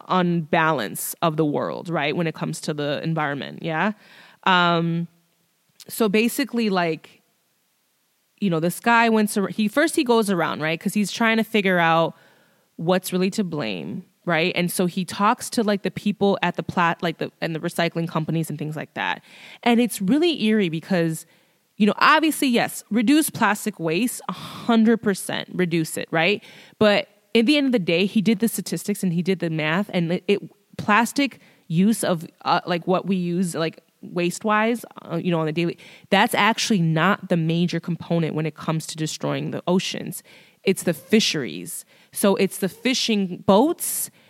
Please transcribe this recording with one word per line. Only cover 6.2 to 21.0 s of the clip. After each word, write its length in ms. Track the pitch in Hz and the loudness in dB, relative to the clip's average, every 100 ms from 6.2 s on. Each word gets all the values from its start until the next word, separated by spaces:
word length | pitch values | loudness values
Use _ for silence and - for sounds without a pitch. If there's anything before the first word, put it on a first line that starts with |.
| 233 - 254 240 214 | 2 0 -2 -2 0
like, 540 | 190 170 156 - _ _ _ _ _ _ _ _ _ _ _ _ _ | 0 0 -2 -8 _ _ _ _ _ _ _ _ _ _ _ _ _
you 120 | 202 | -2
know, 80 | 160 | 0
this 200 | 175 - | 0 0
guy 300 | 240 233 233 | 2 4 4
went 220 | 220 208 | 4 2
to, 160 | 214 190 | 0 -2
he, 200 | 185 208 | 0 0
first 280 | - 320 - | 2 2 2
he 80 | |
goes 260 | 240 226 202 | 2 2 2
around, 320 | 180 156 104 | 0 0 -2
right? 180 | 156 165 | -2 -2
'Cause 140 | 196 | -2
he's 180 | 208 196 | -2 -2
trying 260 | - 226 220 | 0 2 2
to 60 | |
figure 360 | 214 214 190 180 | 0 0 2 4
out 360 | 165 165 165 - _ _ _ _ _ - | 4 4 2 -4 _ _ _ _ _ -6
what's 360 | 170 185 - | 0 0 0
really 200 | 180 190 | -2 -2
to 120 | 190 | -2
blame, 600 | 185 156 113 90 73 185 - _ - | -4 -4 -6 -6 -8 -10 -14 _ -2
right? 260 | 160 175 - | 0 2 0
And 160 | 180 | -2
so 140 | - 180 | 0 -2
he 180 | 190 | -2
talks 460 | 180 - 208 247 - | -6 0 0 0 -2
to, 120 | - | -2
like, 180 | 208 202 | 0 0
the 80 | 190 | -4
people 480 | - 208 196 202 196 | -6 -4 0 0 2
at 140 | 175 - | -2 -4
the 60 | |
plat-, 380 | 170 - 170 165 | -4 0 0 0
like, 160 | 175 160 | -4 -4
the, 140 | 147 - | -8 -6
and 140 | 160 160 | -6 -4
the 40 | |
recycling 480 | 170 - 170 170 170 | -6 -2 -2 -2 -4
companies 440 | 165 156 160 160 | -4 -2 -2 -4
and 80 | 151 | -6
things 160 | 156 156 | -8 -8
like 180 | - | -8
that. 300 | - 95 - - - - - | -6 -4 -4 -10 -20 -20 -4
And 160 | 240 233 | 2 2
it's 200 | 247 - | 2 0
really 440 | 185 285 349 294 | 0 2 2 2
eerie 260 | 214 214 185 | 2 2 2
because, 560 | 160 - 185 | -2 -2 0